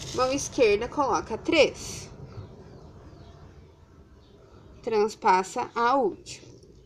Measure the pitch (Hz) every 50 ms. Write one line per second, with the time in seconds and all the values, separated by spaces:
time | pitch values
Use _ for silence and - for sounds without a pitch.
0 | - - - - 254 254 269 277 - - - - 254 214 202 202 233 - - 294
1 | 277 254 196 156 175 - 226 214 - - 330 320 254 - - - - - - -
2 | - - - - - - - - - - - - - - - - - - - -
3 | - - - - - - - - - - - - - - - - - - - -
4 | - - - - - - - - - - - - - - - - - - 226 208
5 | 208 220 - - - 220 185 185 190 - - 254 233 - - 220 240 233 262 277
6 | 247 185 - - - - - - - - - - - - - - -